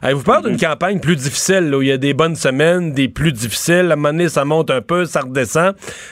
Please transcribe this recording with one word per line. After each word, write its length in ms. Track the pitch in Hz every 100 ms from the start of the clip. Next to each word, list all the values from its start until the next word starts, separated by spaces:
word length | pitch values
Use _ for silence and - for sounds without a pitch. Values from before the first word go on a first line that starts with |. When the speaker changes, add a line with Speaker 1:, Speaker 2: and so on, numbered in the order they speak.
Speaker 1:
Avez-vous 200 | 131 139
peur 200 | 147 294
d'une 100 | 240
Speaker 2:
Mm-hmm. 160 | 170 165
Speaker 1:
campagne 300 | 147 180 196
plus 160 | 139 160
difficile, 560 | 135 - - 190 160
là, 60 | 139
où 40 |
il 60 | 135
y 40 |
a 60 | 135
des 160 | 139
bonnes 220 | 135 165 160
semaines, 580 | 139 131 160 180 165
des 160 | 135 131
plus 240 | - 156
difficiles ? 560 | 117 113 - - 175 180
À 40 |
un 20 | 147
moment 140 | 147
donné, 200 | 160 175
ça 160 | 143 139
monte 240 | 160 156
un 120 | 131
peu, 240 | - 175 170
ça 160 | 156
redescend. 520 | 127 135 117 156 185 196 - - -